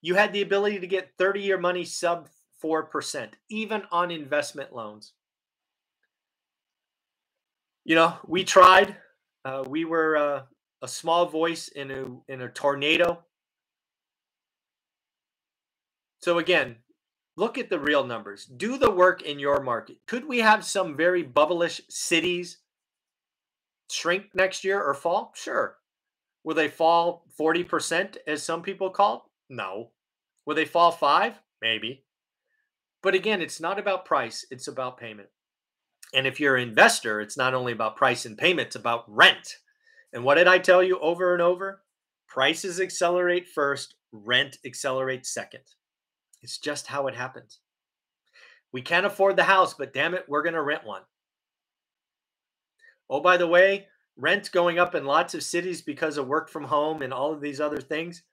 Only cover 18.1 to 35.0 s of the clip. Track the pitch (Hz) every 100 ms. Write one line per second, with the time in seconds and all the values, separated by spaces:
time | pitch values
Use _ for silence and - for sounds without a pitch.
18.1 | 117 101 101 - 127 202 262 240 185 180
19.1 | 170 156 143 143 143 131 117 - - -
20.1 | 240 294 247 220 214 - 202 175 139 170
21.1 | 180 147 123 156 175 170 - - - -
22.1 | 165 170 175 175 - _ _ _ _ _
23.1 | _ _ _ _ _ _ _ _ - 165
24.1 | 185 208 185 190 - 190 196 147 139 170
25.1 | 190 233 - - 220 104 _ _ _ _
26.1 | _ _ _ 156 156 151 - 165 170 170
27.1 | 170 _ - 156 165 175 156 - 165 202
28.1 | - - 151 - 165 175 196 190 - 175
29.1 | 202 _ _ _ 127 98 98 117 _ _
30.1 | _ _ _ - 156 156 170 170 - 143
31.1 | 156 220 214 _ _ 113 110 110 131 _
32.1 | _ _ _ _ _ _ _ _ _ 190
33.1 | 185 185 208 156 - 165 196 202 190 -
34.1 | 147 117 - - 127 - 135 127 123